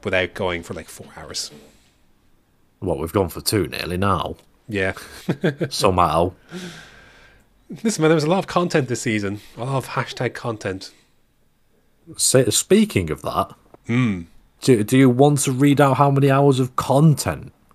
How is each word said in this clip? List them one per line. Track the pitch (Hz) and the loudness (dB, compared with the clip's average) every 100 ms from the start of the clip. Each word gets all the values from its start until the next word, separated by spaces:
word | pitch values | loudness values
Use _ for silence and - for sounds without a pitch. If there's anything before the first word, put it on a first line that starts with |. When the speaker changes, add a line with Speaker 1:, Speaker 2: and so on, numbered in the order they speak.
Speaker 1:
without | - 95 92 | -2 -2 -2
going | - 95 87 | -4 -6 -6
for, | 85 | -8
like, | 87 78 | -14 -16
four | - - - | -18 -20 -18
hours. | 76 - - - - _ _ _ _ _ _ _ _ _ _ _ | -14 -12 -12 -14 -20 _ _ _ _ _ _ _ _ _ _ _
Speaker 2:
What, | 98 73 | -4 -4
we've | 80 | -2
gone | 104 90 | 0 0
for | - | -2
two | - 110 76 | -2 -2 -2
nearly | 62 76 90 | -4 -6 -2
now? | 101 90 73 - _ _ _ | 0 0 -2 -8 _ _ _
Speaker 1:
Yeah. | 104 95 - - - - | -4 -4 -4 -12 -18 -8
<laughs> | 143 175 139 135 | -4 -2 -4 -8
Speaker 2:
Somehow. | - 113 90 87 78 90 - _ 180 180 - - - - - - _ _ _ _ 170 | -2 0 2 2 2 0 -4 _ -16 -16 -18 -20 -20 -20 -20 -20 _ _ _ _ -6
Speaker 1:
Listen, | 226 208 | -6 0
man, | 156 | 2
there | 165 | 2
was | |
a | 151 | 2
lot | 190 | -2
of | - | 0
content | - 175 165 127 | -2 0 0 -2
this | 120 | -4
season. | - 107 101 104 - - | -2 -2 -2 -8 -12 -12
A | |
lot | 120 135 | -6 -6
of | 117 | -4
hashtag | - 120 - 123 | -6 -8 -6 -6
content. | - 123 107 107 95 - _ _ _ _ _ _ _ _ _ _ _ - 160 | -6 -8 -6 -6 -8 -12 _ _ _ _ _ _ _ _ _ _ _ -20 -6
Speaker 2:
Say, | - 127 123 | 2 4 4
speaking | - - 202 214 - 85 | 0 2 4 4 0 -2
of | 73 | -6
that, | - 82 95 - _ - - | -6 -4 -4 -8 _ -20 -4
Speaker 1:
Hmm. | 117 123 95 85 - _ _ | 0 0 -2 -10 -20 _ _
Speaker 2:
do, | - 120 | 2 2
do | 104 131 | 4 4
you | 135 | 4
want | 123 143 147 | 6 4 4
to | 139 | 0
read | 127 143 143 | 2 2 4
out | 143 131 | 4 4
how | 143 | 4
many | 139 139 | 4 2
hours | 135 139 127 | 4 4 4
of | 131 - | 0 -4
content | - 131 160 143 - 90 - _ _ | 0 4 4 4 0 -6 -10 _ _